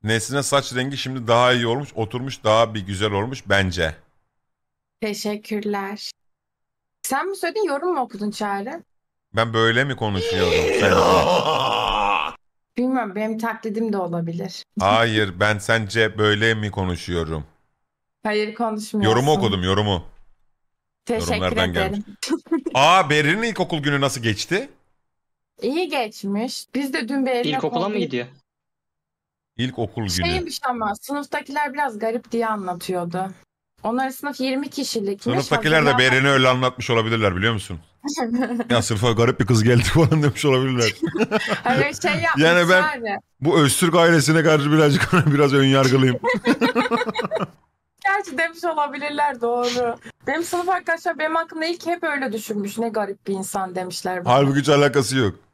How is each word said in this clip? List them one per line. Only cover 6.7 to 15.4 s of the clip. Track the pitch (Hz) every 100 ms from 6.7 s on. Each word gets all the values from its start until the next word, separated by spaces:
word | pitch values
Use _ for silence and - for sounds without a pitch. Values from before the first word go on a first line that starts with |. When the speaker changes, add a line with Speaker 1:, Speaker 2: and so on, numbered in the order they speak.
| _ _ _
Speaker 2:
Sen | - 269 349
mi | 392
söyledin, | 339 427
yorum | 381 277 349
mu | 320
okudun | 247 202 208
Çağrı? | 208 208 196 208 330 _ _ _ _ _
Speaker 1:
Ben | 110 117
böyle | 113 113 117
mi | 139 120
konuşuyorum | 110 98 - 95 90 87 90 -
sence? | 95 87 - - - 180 - 143 131 110 104 104 101 95 76 - _ _ _ -
Speaker 2:
Bilmiyorum, | 254 262 214
benim | 190 214 220
taklidim | 226 220 226 214 226
de | 196
olabilir. | 175 170 170 170 190 - - -
Speaker 1:
Hayır, | 95 107 117 107 101 87